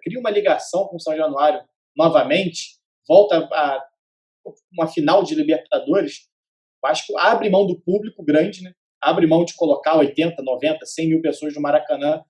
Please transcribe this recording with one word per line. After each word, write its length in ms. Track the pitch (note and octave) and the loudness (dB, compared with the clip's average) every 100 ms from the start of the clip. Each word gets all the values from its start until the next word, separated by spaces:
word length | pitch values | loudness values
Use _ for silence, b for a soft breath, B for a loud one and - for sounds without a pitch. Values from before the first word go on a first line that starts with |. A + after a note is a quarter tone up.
cria 160 | - A#3+ | -8 -6
uma 120 | A#3 | -4
ligação 580 | G#3 - D#3 - F3 G3 | 0 0 0 -2 -4 -4
com 100 | F3 | -6
São 160 | D#3+ | -6
Januário 480 | D#3 D3+ C#3 D3 D3 - _ _ | -2 -2 0 0 0 -6 _ _
novamente, 840 | - D#3+ D3+ B2+ E3 F#3 - - _ _ _ - | 0 2 2 2 0 -2 -8 -16 _ _ _ 4
volta 400 | F3 G#3 E3 - | 6 6 4 0
a 320 | D#3 C#3+ C3+ - _ _ _ _ _ - - _ | -2 0 -2 -8 _ _ _ _ _ -20 -20 _
uma 160 | - D#3 | -6 -4
final 340 | - D3 - | -2 2 2
de 120 | F3+ | 2
Libertadores, 880 | D#3 D3+ D#3+ - D3+ C#3 F#3+ D#3+ - _ _ _ _ _ _ | -2 0 0 0 -4 0 0 0 -8 _ _ _ _ _ _
o 60 | C#3 | -4
Vasco 300 | D#3 - - | -4 -4 0
abre 320 | F#3+ A3 G#3 | 2 2 2
mão 160 | F#3+ G3 | 2 2
do 120 | F3 | -2
público 460 | - G3+ G#3+ - | -2 -2 -4 -10
grande, 380 | D3+ D3+ F3+ G3 | 0 2 2 -4
né? 100 | F3+ _ _ - | -18 _ _ -4
Abre 260 | C#3+ F3+ E3 | 0 2 4
mão 180 | D#3+ | 4
de 100 | F3 | 2
colocar 420 | - D#3 C#3 D3+ D#3+ | -2 0 0 2 2
oitenta, 460 | C#3+ C#3+ E3 E3 | 2 0 -2 -2
noventa, 440 | C3 B2 D3 D#3 - | -6 -2 -2 -4 -8
cem 220 | - E3 | -6 -2
mil 120 | D#3+ | 0
pessoas 340 | D#3 C#3+ D3+ | -2 -4 -8
no 60 | D3 | -6
Maracanã 640 | D3 D3 - C#3 C#3+ D#3 | 0 0 0 -2 -2 -4